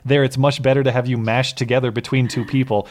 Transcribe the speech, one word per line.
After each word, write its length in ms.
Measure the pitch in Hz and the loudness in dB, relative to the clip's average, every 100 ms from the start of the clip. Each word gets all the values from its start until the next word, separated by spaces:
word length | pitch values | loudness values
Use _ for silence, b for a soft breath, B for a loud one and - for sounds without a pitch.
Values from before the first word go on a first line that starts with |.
| 127 | 0
There, 180 | 143 | 2
it's 140 | 131 131 | 2 2
much 240 | 143 135 | 0 2
better 200 | 131 135 | 2 2
to 120 | 135 | 2
have 140 | 123 123 | 0 -2
you 100 | 117 | -2
mashed 400 | 110 120 127 - | 0 0 -2 -4
together 340 | 120 127 123 | 0 2 0
between 380 | 113 - 131 123 | -4 -2 0 0
two 160 | - 110 | -2 -2
people. 420 | 135 127 104 - | -2 0 -2 -4